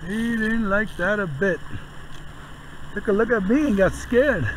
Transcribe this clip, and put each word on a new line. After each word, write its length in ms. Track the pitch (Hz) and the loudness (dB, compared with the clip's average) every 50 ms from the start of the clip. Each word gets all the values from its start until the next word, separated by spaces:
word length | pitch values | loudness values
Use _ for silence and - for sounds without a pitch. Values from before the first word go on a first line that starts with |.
| 151 | -8
He 300 | 170 196 220 226 233 233 | -6 -4 -2 -2 -2 0
didn't 320 | 226 214 214 226 226 226 196 | 0 0 2 2 2 2 2
like 260 | 190 208 214 - - | 2 0 0 -2 -4
that 220 | - 175 185 208 208 | -2 0 0 0 0
a 60 | 202 | -2
bit. 340 | 180 143 135 196 196 175 151 - - - - - - - - - - - - - - - - - - - - - - - - - - - | -4 -2 0 0 0 0 0 -4 -8 -8 -8 -10 -10 -14 -14 -12 -10 -10 -10 -10 -12 -14 -14 -14 -16 -16 -16 -16 -14 -12 -12 -12 -8 -8
Took 140 | 208 202 - | -6 0 2
a 40 | 202 | 4
look 180 | 202 226 220 | 4 4 4
at 140 | 240 220 190 185 | 2 2 4 4
me 180 | 233 294 311 277 | 4 4 4 4
and 80 | 208 | 4
got 160 | 196 190 180 - | 4 4 4 2
scared. 500 | - - - 240 233 269 302 247 180 131 101 - | -2 -4 2 4 4 4 4 4 2 0 -2 -2